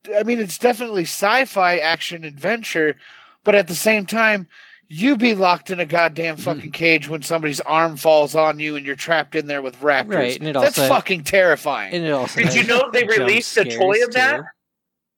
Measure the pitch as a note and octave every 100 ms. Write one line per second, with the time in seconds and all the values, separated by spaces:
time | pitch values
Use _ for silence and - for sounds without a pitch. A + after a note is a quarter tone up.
0 | - G#3 G#3+ A#3+ G3+ D#3 A#3+ A#3 A#3+ G3+
1 | D#3+ - G3+ A#3+ C4 G3 F3+ F3 D#3 E3
2 | - E3+ D#3+ C#3+ E3 A3+ A3 E3+ D3+ -
3 | - - - _ - G3+ F3 E3 A3 G#3+
4 | F#3+ A3 A3 G#3 F3 - - - _ D#3
5 | A#3+ C4 A#3+ G#3 F#3 F3 - F3+ D#3+ E3+
6 | E3 D3+ E3 D#3 F3+ D3 - - E3 D#3+
7 | C#3+ D#3 C#3 E3 D#3 D3 D3 D#3 E3 D3
8 | D#3+ D#3 D3 D#3 D#3 D3+ D3+ D3 C#3 C#3
9 | - E3 C#3+ D#3+ D3 C#3+ C3+ B2 D3 C3+
10 | E3 F#3 B2 C3 D3+ D3+ C#4+ A#3+ C#3 -
11 | - F3+ C#3+ G3 F3+ D3+ D3+ B2+ G2 F3
12 | E3 C#3 B2 - E3 - - A#3+ C4 B3
13 | A3 A3 D3+ A3 - - F#3+ D3+ F#3+ G#3
14 | A#3+ B3 C4 D4 - - _ _ _ _
15 | _